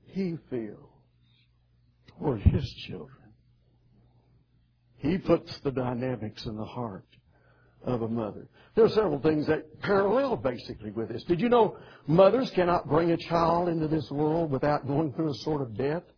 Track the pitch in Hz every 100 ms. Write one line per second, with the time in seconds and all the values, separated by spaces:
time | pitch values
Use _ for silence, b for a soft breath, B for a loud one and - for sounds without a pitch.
0 | - 180 190 165 _ 127 110 104 - _
1 | _ _ _ _ _ _ _ _ _ _
2 | - - 175 117 92 - - - - 92
3 | 76 - - _ _ _ _ _ _ _
4 | _ _ _ _ _ _ _ _ _ _
5 | 139 180 - 170 - - 143 127 123 123
6 | 127 123 107 - 123 107 107 - 117 95
7 | - _ _ b b b b b - 123
8 | 113 117 107 98 95 b b - 220 208
9 | 208 143 156 156 143 156 - - 160 196
10 | 196 226 277 202 127 120 - 120 107 101
11 | 110 117 - 175 233 240 208 - B B
12 | - 160 190 226 247 - 175 175 139 147
13 | 170 170 - 170 165 170 175 165 156 156
14 | 143 143 151 160 165 135 147 147 127 143
15 | 160 131 160 131 - 156 131 107 135 160
16 | 175